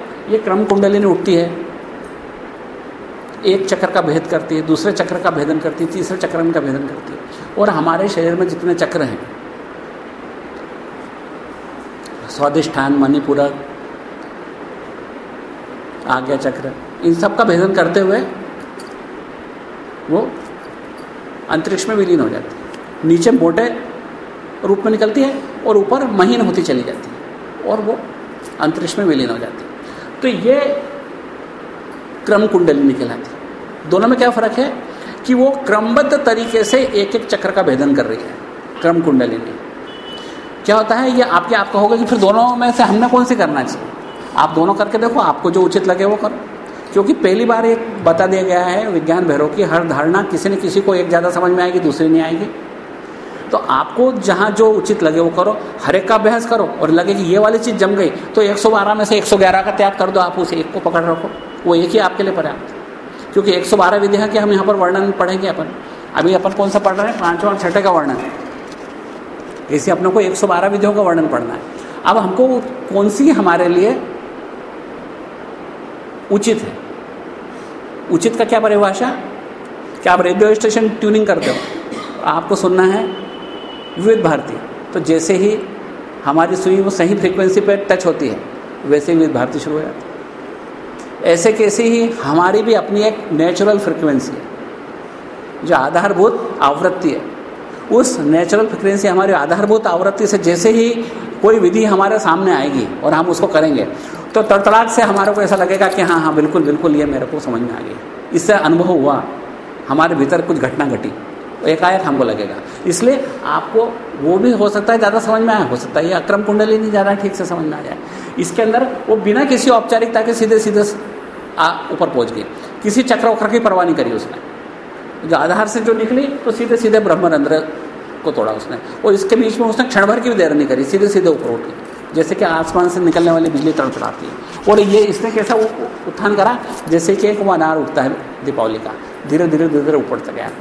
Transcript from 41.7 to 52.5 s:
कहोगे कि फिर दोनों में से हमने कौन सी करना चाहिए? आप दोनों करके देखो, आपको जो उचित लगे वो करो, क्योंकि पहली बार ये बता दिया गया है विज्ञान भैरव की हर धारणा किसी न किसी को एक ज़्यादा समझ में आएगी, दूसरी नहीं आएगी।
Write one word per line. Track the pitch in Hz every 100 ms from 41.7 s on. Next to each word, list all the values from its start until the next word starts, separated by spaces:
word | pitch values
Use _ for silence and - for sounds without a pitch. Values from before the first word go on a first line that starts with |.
कहोगे | 202 208 233
कि | 233
फिर | 240
दोनों | 190 220 240 240
में | 240
से | 240
हमने | 202 208 247
कौन | 247 -
सी | 226
करना | 165 143
चाहिए? | 123 - - - - - - -
आप | 156
दोनों | 160 175
करके | 196 202 220
देखो, | 233 240
आपको | 175 - 180
जो | 185
उचित | 175 196 185
लगे | 180 196
वो | 208
करो, | 214 - - - - - -
क्योंकि | 202 196 -
पहली | 180 214 233
बार | 226 226
ये | 226 - 202
बता | 170 165 190
दिया | 190
गया | 190 180
है | 180 190 220
विज्ञान | 170 156 170 175
भैरव | 143 151
की | 175
हर | 175 165 170
धारणा | 139 160 190
किसी | 196 170 196
न | 190
किसी | 185 196
को | 196 180
एक | 175
ज़्यादा | 170 180
समझ | 175 180
में | 180
आएगी, | 180 175
दूसरी | 160 139 160
नहीं | 160
आएगी। | 160 165 214